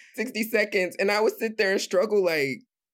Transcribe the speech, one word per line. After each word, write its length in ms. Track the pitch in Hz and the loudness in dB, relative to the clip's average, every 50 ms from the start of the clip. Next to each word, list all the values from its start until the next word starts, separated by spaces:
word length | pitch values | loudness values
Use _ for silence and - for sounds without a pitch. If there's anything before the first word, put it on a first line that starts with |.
| - - _ | -20 -20 _
sixty 280 | - 220 262 - 214 226 | -8 -8 -6 -4 -6 -4
seconds, 520 | 220 - 214 214 214 - 202 185 175 175 | 0 0 0 0 2 0 0 0 0 -2
and 140 | - 196 202 | -2 0 0
I 80 | 208 208 | 2 2
would 180 | 220 - - | 2 0 0
sit 200 | - 226 226 220 | -2 -6 -6 0
there 160 | - 214 190 196 | 0 0 2 2
and 80 | 214 | 0
struggle, 420 | - - - 180 208 214 208 208 185 | -2 0 2 2 2 4 2 2 2
like, 360 | 170 160 156 139 135 127 - - _ _ _ _ _ | 2 2 2 0 0 -2 -6 -10 _ _ _ _ _